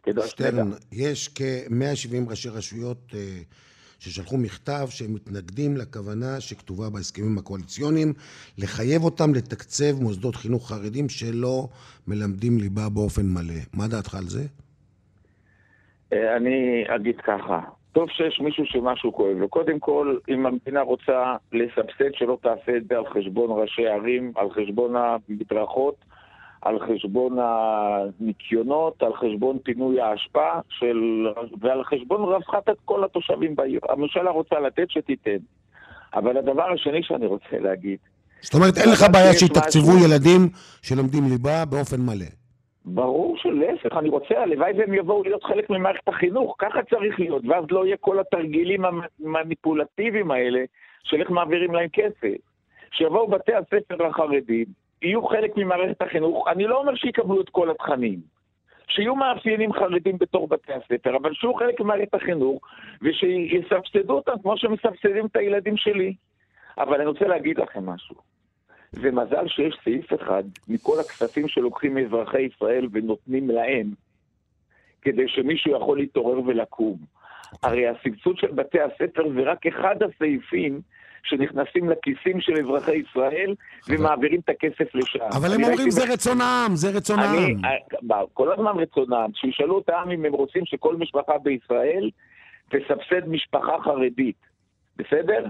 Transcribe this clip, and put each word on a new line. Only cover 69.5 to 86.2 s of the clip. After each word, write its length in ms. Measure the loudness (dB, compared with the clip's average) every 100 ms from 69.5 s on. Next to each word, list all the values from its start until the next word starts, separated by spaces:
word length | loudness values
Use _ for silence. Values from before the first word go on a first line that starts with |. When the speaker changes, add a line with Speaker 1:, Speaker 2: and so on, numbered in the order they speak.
| -2 -2 -2
Speaker 1:
סעיף 280 | -4 -4 -2
אחד 280 | -6 -2 -2 -4 -14 -6
מכל 320 | -4 0 -2
הכספים 480 | -2 -4 -4 -2 -2
שלוקחים 460 | 0 -2 -2 -2
מאזרחי 480 | 0 0 -2 0 0
ישראל 460 | -2 -2 0 0 0
ונותנים 580 | -4 -2 -4 -2 -4 0
להם, 400 | 0 0 -2 -4 -8 _ _ _ _ _ _ _ _ _ _
כדי 260 | -2 0 0
שמישהו 480 | 0 0 0 0 0
יכול 220 | 2 0
להתעורר 420 | 0 0 0 0 0
ולקום. 500 | 0 -2 -2 -2 -2 -12 _ -20 -20 -20 -4
הרי 260 | 0 2 0
הסבסוד 500 | -2 -6 -2 -2 0
של 80 | -2
בתי 320 | -2 0 0
הספר 420 | 0 -2 -4 -2 -2
זה 60 | 0
רק 260 | -2 0 -4
אחד 280 | -2 -2 0
הסעיפים 800 | -2 0 -2 -2 -2 -4 -2 -6 -12 -20 -20 -14
שנכנסים 680 | -6 -2 -2 -2 -2 0 0
לכיסים 500 | 0 -2 -2 -2 0
של 120 | 0 0
אזרחי 360 | 0 -2 0 -2
ישראל, 580 | -2 0 0 0 -4 -4 -10 -20 -4
Speaker 3:
אבל 80 | 0
Speaker 1:
ומעבירים 440 | 2 2 2 0
את 80 | 0
הכסף 460 | -2 -2 -2 -4
לשם. 240 | -2 -2 -2 -4 -2
Speaker 2:
אבל 80 | 0
Speaker 1:
אני 20 |
Speaker 2:
הם 60 | 2
Speaker 1:
ראיתי 120 | 4
Speaker 2:
אומרים, 180 | 4 4
"זה 160 | 4 2
Speaker 1:
ב- 40 |
Speaker 2:
רצון 300 | 0